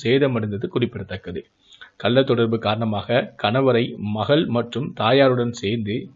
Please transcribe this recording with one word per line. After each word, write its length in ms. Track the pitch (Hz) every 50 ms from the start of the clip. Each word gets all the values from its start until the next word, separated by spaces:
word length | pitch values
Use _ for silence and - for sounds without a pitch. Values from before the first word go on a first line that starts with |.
| -
சேதமடைந்தது 640 | 113 131 139 143 135 123 113 110 107 101 98 -
குறிப்பிடத்தக்கது. 760 | - - 127 120 - - 101 98 - 92 95 - 87 90 - - _ _ _ _ _ - - - - _
கள்ள 280 | - - 117 120 135 135
தொடர்பு 360 | 123 120 117 117 110 117 110
காரணமாக 760 | - 104 107 117 113 110 107 98 95 - 117 131 - - -
கணவரை 600 | - - 104 117 135 139 131 120 117 120 117 117
மகள் 480 | - 104 104 104 110 101 107 143 156 -
மற்றும் 480 | - 117 120 117 117 - 117 147 180 -
தாயாருடன் 580 | - 107 113 131 139 139 131 127 123 120 120
சேர்ந்து 560 | 113 - - 101 117 117 104 101 107 139 196 - -